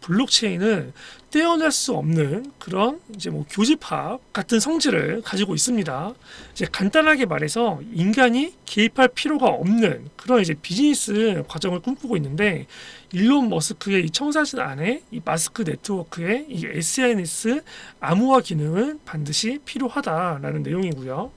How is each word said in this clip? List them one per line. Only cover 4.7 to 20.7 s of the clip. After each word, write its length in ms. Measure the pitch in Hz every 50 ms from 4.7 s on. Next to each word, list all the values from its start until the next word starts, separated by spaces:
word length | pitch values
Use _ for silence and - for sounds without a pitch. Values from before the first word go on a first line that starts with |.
| 320 330 - 285 208 160 143 151 185 226
가지고 320 | - - - 190 208 196 170
있습니다. 600 | 151 - 254 247 220 185 156 131 135 160 208 247 - - - - - - - -
이제 120 | - - -
간단하게 580 | - - 190 202 - 311 311 311 311 262 254 185
말해서 520 | 156 143 151 151 - 226 240 220 170 139 139 - -
인간이 600 | 160 175 196 220 - 262 240 233 254 285 359 - - -
개입할 440 | - - 208 214 226 - - 262 254
필요가 380 | 254 - - 294 311 285 254 208
없는 640 | 147 117 160 180 214 233 226 180 131 117 123 147 - -
그런 240 | - - 254 233
이제 140 | 190 165 156 147
비즈니스 840 | - - 175 208 285 294 285 - - 214 202 208 226 220 190 156 - -
과정을 320 | - - - 185 180 180
꿈꾸고 380 | - 247 - - - 240 233 175
있는데, 480 | 147 135 139 160 208 208 175 139 135 - - - - - - - - _
일론 380 | - 175 202 233 277 294 254 220
머스크의 560 | 180 160 151 - 208 - - 202 196 196 170
이 40 | 160
청사진 500 | 160 - 277 302 294 311 302 285 - 247
안에 420 | - 143 135 139 156 196 254 330 - _
이 100 | 226 - -
마스크 400 | - 156 165 - - - - 220
네트워크의 840 | 160 143 - - - 202 185 165 - - 170 165 180 214 262 302 311
이 160 | 254 165 -
에스엔에스 960 | - - - 165 - - 269 262 247 233 202 175 160 - - - 220 247 302 - - - - - - - _
암호화 420 | - 143 170 196 247 262 269 254
기능은 580 | 240 - 180 151 147 151 165 190 240 294 311 302 -
반드시 540 | - - 156 147 143 151 - - 220 262 294 285
필요하다라는 1000 | - - 269 269 240 - 285 285 202 156 165 180 180 160 139 139 143 147 156 143
내용이고요. 680 | 135